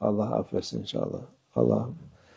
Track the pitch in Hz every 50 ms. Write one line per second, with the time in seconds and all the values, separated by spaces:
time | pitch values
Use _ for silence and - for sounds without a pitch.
0 | - 107 104 104 104 117 113 110 110 - - - - - - - - - - -
1 | - - - - - - - _ _ _ - - 60 - - - 117 - - -
2 | - - - - _ - -